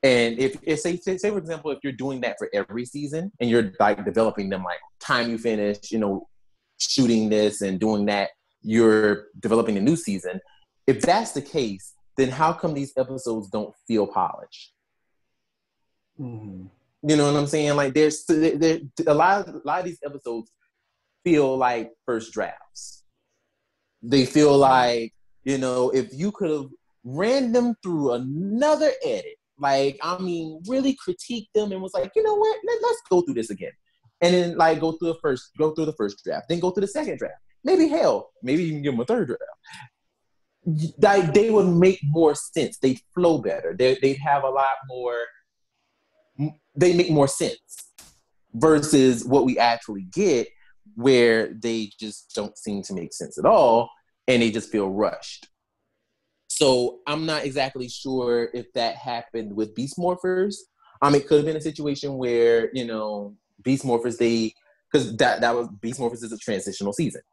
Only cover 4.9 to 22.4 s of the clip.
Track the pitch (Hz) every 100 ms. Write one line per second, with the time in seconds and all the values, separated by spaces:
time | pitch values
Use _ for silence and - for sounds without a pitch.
4.9 | _ - 127 117 113 117 110 104 104 -
5.9 | 113 104 98 - _ _ _ _ _ -
6.9 | - 123 113 110 107 104 104 98 95 107
7.9 | 107 101 101 98 - _ _ 107 113 113
8.9 | 107 107 104 - - 110 113 113 101 107
9.9 | 160 - 98 90 190 _ _ _ _ -
10.9 | 120 113 190 226 147 - 160 120 95 -
11.9 | _ _ - 131 131 160 165 170 147 139
12.9 | - 131 135 123 113 98 110 104 - _
13.9 | 113 101 - 90 - - - - _ _
14.9 | _ _ _ _ _ _ _ _ _ _
15.9 | _ _ _ 131 117 107 92 95 _ _
16.9 | _ 147 151 147 147 143 151 147 143 139
17.9 | 135 151 151 - 160 160 147 165 165 147
18.9 | - 165 147 170 202 180 147 147 165 180
19.9 | 165 143 143 - 117 113 _ _ _ _
20.9 | _ _ _ - 156 139 131 127 120 113
21.9 | _ - 117 110 110